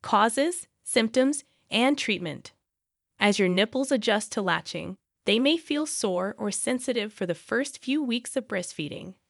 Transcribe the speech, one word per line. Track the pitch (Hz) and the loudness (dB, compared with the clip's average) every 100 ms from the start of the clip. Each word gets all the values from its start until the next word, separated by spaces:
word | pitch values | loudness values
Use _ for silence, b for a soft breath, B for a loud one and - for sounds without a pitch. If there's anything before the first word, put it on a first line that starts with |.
Causes, | - 311 220 254 311 349 - _ | 2 4 4 2 0 -2 -12 _
symptoms, | - - 226 254 262 294 - _ _ | 0 2 2 2 2 0 -8 _ _
and | 220 254 285 | 2 2 2
treatment. | - 202 175 139 - _ _ _ _ _ _ _ | 0 -2 -4 -8 -14 _ _ _ _ _ _ _
As | 208 202 | 2 4
your | 185 | 4
nipples | 185 220 262 269 | 4 2 0 0
adjust | 262 220 214 - | 0 2 0 0
to | - | -4
latching, | 190 160 - 165 175 190 _ _ - | 0 -2 -2 -10 -8 -12 _ _ 2
they | 214 | 4
may | 262 330 | 4 2
feel | - 294 302 | 0 -4 -2
sore | - 208 180 190 - | -2 -2 0 -4 -4
or | 208 | -6
sensitive | 196 - 247 254 240 214 | -4 -2 -2 -2 -4 -4
for | - 180 | -6 -4
the | 165 | -4
first | - 233 285 - | -2 -2 -2 -6
few | - 285 | -4 -2
weeks | 277 233 247 277 | 0 -4 -2 -6
of | - | -4
breastfeeding. | 196 175 - 147 170 - 185 | -6 -6 -8 -8 -8 -14 -18